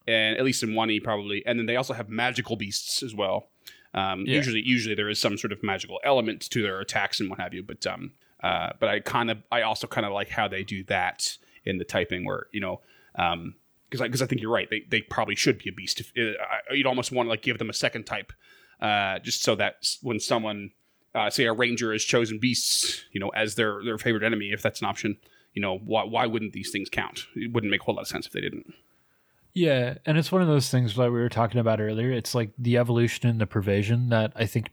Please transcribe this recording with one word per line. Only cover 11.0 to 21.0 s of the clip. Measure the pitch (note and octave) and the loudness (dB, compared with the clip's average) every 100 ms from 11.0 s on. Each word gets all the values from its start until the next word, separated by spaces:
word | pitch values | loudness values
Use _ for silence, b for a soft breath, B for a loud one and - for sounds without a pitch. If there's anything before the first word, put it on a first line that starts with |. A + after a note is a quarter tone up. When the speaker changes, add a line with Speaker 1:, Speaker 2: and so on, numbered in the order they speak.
| F2+ - - - b b - | 0 -2 -6 -6 b b -4
Speaker 1:
in | F#2+ | -4
the | |
typing, | F2 G2+ F2+ F2+ | -2 0 0 -2
where, | G2 F#2+ - | -4 -6 -6
you | G#2 | -6
know, | F#2+ - b b b - | -6 -6 b b b -2
um, | E2+ E2+ F2+ - _ _ _ | 0 0 -6 -14 _ _ _
'cause | B2 | -6
I, | B2 | -2
'cause | C3 | -2
I | C3 | 0
think | A2+ | -2
you're | A2 | 0
right. | A2+ - | 0 0
They, | G#2+ - | -4 -2
they | A2 | -4
probably | - - G#2+ | -2 -2 0
should | G2+ - A2 | 2 2 2
be | G2 | -2
a | |
beast. | F#2+ F#2 - | -8 -6 -6
If, | - B2 | -4 -2
uh, | A2 G2 | -2 -2
I, | G2 G#2+ - | -4 -6 -2
you'd | C#3 C3 | 0 0
almost | B2+ A#2+ | 0 0
wanna, | B2+ A#2 | 0 0
like, | A2 | 0
give | - A2+ | -2 -2
them | A2+ | -4
a | |
second | - B2+ A#2 - | -2 -2 -2 -6
type, | G#2+ - - b b b _ | -8 -10 -18 b b b _
uh, | A2 G#2 G2 F#2 | 2 2 2 -2
just | - - | -4 0
so | - G#2 | 2 2
that | G2+ - | 0 -2
s-, | - - | -4 -4
when | B2+ G#2+ | -4 -2
someone, | - A#2+ A2 G#2 G2+ - _ _ | 0 0 0 -4 -8 -16 _ _